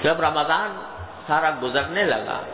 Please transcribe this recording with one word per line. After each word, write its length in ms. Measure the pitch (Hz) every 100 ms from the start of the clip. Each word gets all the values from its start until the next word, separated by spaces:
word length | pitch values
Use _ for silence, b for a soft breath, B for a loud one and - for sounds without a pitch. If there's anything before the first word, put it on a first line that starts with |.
جب 180 | 151 160
رمضان 560 | 160 151 147 160 208 190 - - - - -
سارا 220 | 151 160 143
گزرنے 400 | 123 131 139 175
لگا 380 | 196 113 - - -